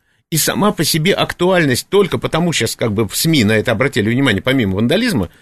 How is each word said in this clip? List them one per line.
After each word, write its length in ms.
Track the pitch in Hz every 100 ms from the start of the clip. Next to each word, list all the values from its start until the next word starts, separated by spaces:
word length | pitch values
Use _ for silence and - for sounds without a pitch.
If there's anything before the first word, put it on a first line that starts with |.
| _ _ _
И 60 | 156
сама 340 | - - 202
по 120 | 208
себе 300 | 151 165 160
актуальность 760 | 185 156 - 180 185 151 120 -
только 300 | 196 196 127
потому, 340 | - 160 175
щас 240 | - 113 -
как 160 | 123
бы 160 | 101 107
в 80 | -
сми 280 | 165 160
на 100 | 104
это 180 | 110 113
обратили 380 | 107 104 - 104
внимание, 320 | 120 139 98
помимо 340 | 127 135 101 95
вандализма, 520 | 117 175 247 151 87 -